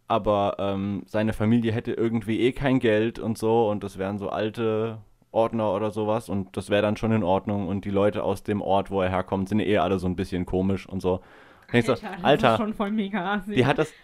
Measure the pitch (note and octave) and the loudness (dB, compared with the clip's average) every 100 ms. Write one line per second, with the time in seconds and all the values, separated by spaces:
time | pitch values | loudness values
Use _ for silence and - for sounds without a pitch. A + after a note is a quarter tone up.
0 | - A2+ G2+ G2+ G2+ - G2+ G2 G2+ G2 | -2 0 2 2 2 0 -2 -2 -2 -4
1 | - G#2+ A2 - G#2+ A#2+ A2+ A2 A#2+ - | -4 -2 0 0 2 2 2 -2 -4 -2
2 | A#2 A#2 G2+ A2 A#2+ C3+ C#3+ C3 A#2 G#2+ | 0 -2 -2 0 0 0 0 2 4 2
3 | A2+ - A2 A2 A2 A2+ A2 G#2 G2 - | 2 -2 -6 -2 2 2 2 0 -6 -6
4 | F#2+ G2+ G2 - A2 A2 A2+ A2 A2+ A2 | -6 -4 -6 -4 -4 -2 -2 0 -2 -6
5 | - _ _ A2+ A2+ A2+ G#2+ G2 G#2+ G2+ | -16 _ _ 0 0 2 0 0 -2 -2
6 | G#2+ A2 - G2 F#2+ - G2 G#2 G#2 G#2+ | 0 -2 -2 -6 -6 -6 0 2 2 2
7 | A2+ A2 F2 F#2+ A2 G2+ F2+ G2+ G2+ G2 | 2 2 2 2 0 -2 -2 -4 -2 2
8 | G#2 - F2+ F#2+ - G#2 - G2 F#2+ G2 | 2 2 -2 -4 -2 -2 2 0 0 0
9 | F#2 F#2 - G2 F#2 G#2+ F#2+ G2+ F2 F#2+ | 0 0 -2 -2 0 0 2 2 2 0
10 | F2+ F2+ F#2 F2+ F2+ F#2 F#2+ F#2+ - F#2+ | -2 -2 -4 -4 -2 0 0 -2 -4 -4
11 | F2+ F2+ - - - - - A#2+ B2+ A#2+ | -2 -2 -4 -20 -20 -20 0 0 2 -2
12 | G#3+ F#3 A#2+ D3 C3+ A2+ G#3 G#3+ G3+ A3 | -4 -2 2 4 4 2 0 -4 -4 -2
13 | G3 G3+ F3 G#3 G3 G3+ B2 D3 D#3 - | -4 -4 -4 -4 -2 0 2 2 -2 -6